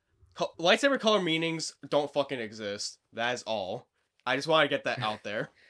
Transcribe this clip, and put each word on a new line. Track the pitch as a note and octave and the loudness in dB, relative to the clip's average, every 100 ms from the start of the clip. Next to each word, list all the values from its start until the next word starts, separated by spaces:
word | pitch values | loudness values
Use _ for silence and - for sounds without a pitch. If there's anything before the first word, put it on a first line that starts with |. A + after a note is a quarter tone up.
| _ _ _ | _ _ _
Co-, | - E3 - | -6 -6 2
lightsaber | E3+ A3 C#4+ C4 | 4 4 4 2
color | A3 G#3+ | 4 4
meanings | F3 D#3+ E3 E3 - - C3+ | 2 0 0 -2 -6 -12 0
don't | D3 C#3+ | 0 2
fucking | D3 C#3 C3 | 0 -2 -4
exist. | A2 A2 G#2 G#2 - - _ | -8 -8 -6 -6 -8 -12 _
That | A2 A#2+ | -4 -4
is | B2 | -4
all. | - A2 F#2 A#2+ - _ _ _ - | -4 -6 -4 -8 -12 _ _ _ -4
I | C3 | -2
just | C#3+ | 2
wanna | D#3 C#3+ | 4 4
get | C#3 | 0
that | C3 A#2+ | -2 -4
out | A2 G#2+ | -4 -4
there. | G#2+ G#2+ D3 _ | -6 -6 -8 _